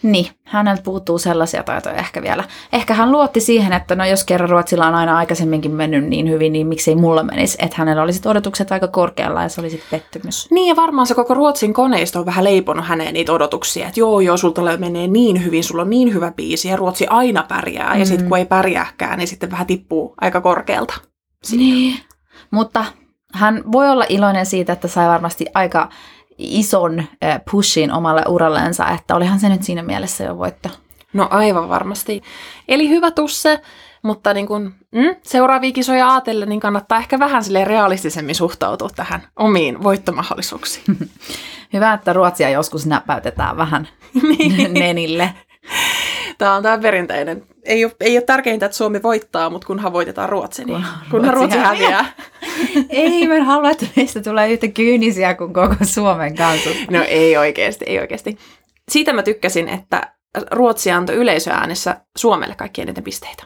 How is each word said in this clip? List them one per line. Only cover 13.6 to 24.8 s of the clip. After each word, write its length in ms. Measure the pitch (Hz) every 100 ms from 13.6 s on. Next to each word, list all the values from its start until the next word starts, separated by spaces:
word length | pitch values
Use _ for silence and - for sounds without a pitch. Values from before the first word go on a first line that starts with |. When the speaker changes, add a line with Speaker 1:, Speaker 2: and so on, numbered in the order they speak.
| - 170 -
Speaker 2:
Että 120 | 226
joo, 200 | 226 208
joo, 180 | 185 175
sulta 280 | 180 165 175
le-, 120 | 170
menee 300 | 175 170 180
niin 380 | 214 240 180 175
hyvin, 180 | 165
sulla 180 | 165 170
on 80 | 180
niin 240 | 240 247
hyvä 180 | 196 170
biisi 360 | 170 160 165 185
ja 80 | 190
Ruotsi 320 | 185 180 -
aina 340 | 226 254 190 -
pärjää. 500 | - - - - 202
Ja 80 | 190
sit 160 | 180
Speaker 1:
Mm. 60 | 180
Speaker 2:
kun 80 | 180
ei 80 | 180
pärjääkään, 720 | 190 185 170 - - 180 -
niin 100 | 175
sitten 240 | 190 180
vähän 160 | 175 180
tippuu 460 | 185 _ 160 - -
aika 200 | 185 180
korkealta 520 | 180 170 - 190 - - _ _ _ _
siinä. 200 | - 233
Speaker 1:
Niin, 320 | 262 254 254 254 - _ _ - _
mutta 340 | 208 220 - - - _ _ _
hän 300 | 190 214 220 -
voi 180 | 240 277
olla 160 | 269 -
iloinen 360 | 196 202 190 190
siitä, 280 | 185 180
että 140 | 175